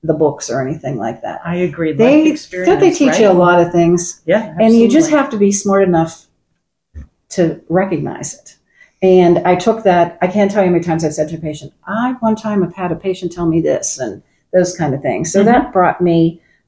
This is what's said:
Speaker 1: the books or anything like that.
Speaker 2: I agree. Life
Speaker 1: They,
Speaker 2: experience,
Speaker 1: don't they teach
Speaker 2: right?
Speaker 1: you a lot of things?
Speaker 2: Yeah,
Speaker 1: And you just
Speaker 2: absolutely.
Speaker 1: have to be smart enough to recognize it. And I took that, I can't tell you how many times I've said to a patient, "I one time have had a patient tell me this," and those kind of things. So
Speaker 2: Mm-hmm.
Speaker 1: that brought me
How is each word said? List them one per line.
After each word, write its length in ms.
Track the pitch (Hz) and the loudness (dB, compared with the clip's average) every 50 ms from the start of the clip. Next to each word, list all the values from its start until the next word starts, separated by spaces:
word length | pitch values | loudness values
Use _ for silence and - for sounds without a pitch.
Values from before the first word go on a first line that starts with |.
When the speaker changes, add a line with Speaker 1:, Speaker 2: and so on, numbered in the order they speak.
| - | -2
Speaker 1:
the 120 | 160 156 | -4 -2
books 340 | 147 160 147 139 - - - | 0 0 -2 -2 -4 -8 -6
or 140 | 117 113 131 | -6 -4 -4
anything 340 | 131 - - - 156 143 | -6 -8 -8 -8 -8 -8
like 240 | 113 101 113 117 - - | -6 -6 -8 -8 -8 -10
that. 180 | 101 85 - - | -10 -10 -10 -8
Speaker 2:
I 120 | 170 170 | -8 -4
agree. 340 | 180 180 175 143 160 165 160 | -4 -4 -4 -4 -4 -4 -4
Life 80 | 151 139 | 0 2
Speaker 1:
They, 280 | 220 247 285 302 311 311 | 2 4 4 4 4 2
Speaker 2:
experience, 380 | 277 - - - - 180 - - | 0 -2 -10 -12 -10 -4 0 0
Speaker 1:
don't 80 | 381 - | 2 4
they 140 | 392 349 - | 4 2 4
teach 160 | - 294 254 | 4 2 2
Speaker 2:
right? 100 | 165 196 | 4 4
Speaker 1:
you 80 | 220 202 | 4 4
a 20 | 185 | 4
lot 260 | 180 180 175 175 175 | 4 4 4 4 4
of 100 | 170 175 170 | 2 2 2
things? 500 | 170 170 170 175 175 175 - - _ _ | 2 2 2 2 0 -2 -6 -10 _ _
Speaker 2:
Yeah, 300 | 160 175 214 233 - - 175 | -2 -2 -2 -2 -4 -2 0
Speaker 1:
And 160 | 220 226 226 | 2 4 6
you 120 | 233 233 220 | 6 6 4
just 200 | 247 311 - 302 | 4 4 2 4
Speaker 2:
absolutely. 100 | 302 294 | 2 0
Speaker 1:
have 120 | 269 277 - | 0 -2 -2
to 40 | |
be 160 | 208 202 196 196 | 0 0 0 0
smart 300 | - - 202 196 196 196 | 0 -2 0 2 2 2
enough 440 | 185 175 165 165 165 - - _ _ _ _ _ _ _ _ _ _ _ _ _ _ _ 76 - _ _ _ _ _ | 2 2 0 0 -2 -6 -16 _ _ _ _ _ _ _ _ _ _ _ _ _ _ _ -18 -18 _ _ _ _ _
to 300 | - - 175 160 151 - _ _ | -2 -2 -2 -2 -2 -6 _ _
recognize 640 | 160 185 196 196 185 143 143 - - - - - - | -2 -2 0 0 -4 -6 -6 -8 -10 -10 -12 -12 -14
it. 220 | - _ - - _ _ _ _ _ _ _ _ _ - | -14 _ -20 -20 _ _ _ _ _ _ _ _ _ 2
And 360 | 190 185 185 175 170 175 - - | 4 6 6 6 4 4 2 2
I 100 | 175 180 | 0 0
took 260 | 180 - 226 220 226 - | 0 2 0 -2 0 0
that, 340 | 196 180 175 170 165 - - | 2 2 2 2 0 0 -4
I 60 | - | -4
can't 240 | 185 185 208 202 196 | -2 0 0 0 0
tell 120 | 202 220 190 | 2 0 2
you 60 | 180 | 2
how 40 | 175 | 2
many 120 | 170 170 | 0 0
times 200 | 175 165 165 165 | -2 -4 -2 -2
I've 100 | 151 151 | -4 -2
said 140 | - 151 156 | -2 -4 -4
to 60 | 170 | -4
a 40 | 160 | -10
patient, 320 | 160 156 147 147 139 - _ _ _ | -8 -10 -10 -10 -14 -20 _ _ _
"I 260 | - 196 220 240 254 262 240 | -8 -6 -4 -4 -4 -4 -2
one 160 | 233 220 220 | -2 -2 -2
time 260 | 214 - 214 208 202 180 | -2 -4 -4 -2 -2 -2
have 120 | 165 - | -2 -4
had 180 | - 185 175 165 | -8 -6 -6 -6
a 40 | |
patient 360 | 165 - 190 185 - 185 175 170 | -6 -6 -6 -6 -6 -6 -10 -6
tell 140 | 175 175 | -4 -2
me 140 | 165 160 165 | 0 0 0
this," 380 | 160 151 147 - - - - - | 0 0 -2 -2 -4 -8 -8 -8
and 240 | 131 113 95 - _ _ _ _ _ _ - | -8 -10 -10 -12 _ _ _ _ _ _ -4
those 240 | 185 180 180 180 | -2 -2 -2 -4
kind 180 | - 165 143 127 | -6 -4 -4 -4
of 60 | 139 - | -4 -4
things. 300 | 143 113 90 165 165 - | -6 -4 -4 -6 -2 0
So 80 | 196 | 0
Speaker 2:
Mm-hmm. 60 | 208 | 2
Speaker 1:
that 260 | 220 240 247 - - - | 4 2 2 0 0 0
brought 280 | 190 180 170 - - | 0 0 0 0 0
me 420 | 180 175 170 165 165 165 165 - _ _ _ _ _ | 0 0 2 2 2 0 -2 -6 _ _ _ _ _